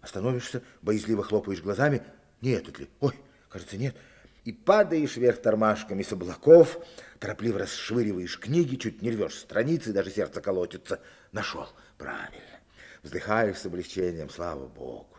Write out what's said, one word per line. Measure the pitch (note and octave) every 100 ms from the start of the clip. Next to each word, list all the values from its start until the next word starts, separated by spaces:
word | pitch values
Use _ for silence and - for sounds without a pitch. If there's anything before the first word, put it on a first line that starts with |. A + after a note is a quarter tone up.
Остановишься, | - G2+ A2 B2+ - - - -
боязливо | - G#2+ G#2+ A2
хлопаешь | - G#2+ G2 F#2+
глазами: | F2 G2+ C#3+ C3+ - - _ _
не | B2
этот | A2 - -
ли? | - _
Ой, | C#3+ - - - _
кажется, | F#2 E2+ G2
нет. | C3 - - - - _ -
И |
падаешь | - - G#3 G3 D#3+ D3 -
вверх | B2 A2
тормашками | A2+ G#2+ A2 G#2 - G2
с | G2
облаков, | F#2+ F2 E2 - E3 D#3+ - - - - -
торопливо | - F2 A2+ G2
расшвыриваешь | F#2+ - - A2+ A2 F#2 F2+ -
книги, | - D#3 D#3 C3
чуть | A2+ -
не | A2
рвешь | A2 F2+ -
страницы, | - G#2 B2+ E3 A#2
даже | G2 F#2
сердце | F#2+ F#2 -
колотится. | F#2+ F#2 F2 F2+ - E2 - - _
Нашел. | G#2 - - - - - _
Правильно. | C#2+ - - - - - _ - - -
Вздыхаешь | - F2+ G2 G#2+ A2 F#2
с | F#2+
облегчением: | F2 F2+ - F2+ E2 D2
слава | - E2+ D2+ C2
Богу. | - B1+ A#1+ -